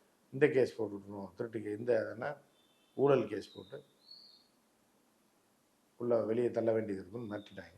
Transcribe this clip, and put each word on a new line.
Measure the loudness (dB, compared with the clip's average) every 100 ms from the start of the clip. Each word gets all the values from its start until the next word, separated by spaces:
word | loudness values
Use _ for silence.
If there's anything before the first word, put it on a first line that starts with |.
| _ _ _
இந்த | 4 4
கேஸ் | 6 4 2
போட்டு | -6 -6
விட்டுருவோம், | -10 -10 -10 -8
திருட்டு | -8 -6
கே-, | -6 -4
இந்த | 0 0 0
என்ன | -6 -8 -8 _ _ _ _ _ 0
ஊழல் | 4 4 2
கேஸ் | -4 -8
போட்டு | -14 -16 -16 -18 _ -20 -20 -20 -20 _ _ _ _ _ _ _ _ _ _ _ _ _ _ _ -8
உள்ள | 0 2 2
வெளியே | 2 2 2
தள்ள | 2
வேண்டியது | 2 0 -6
இருக்குன்னு | -8 -10 -8
மிரட்டிட்டாங்க. | -10 -10 -16 -18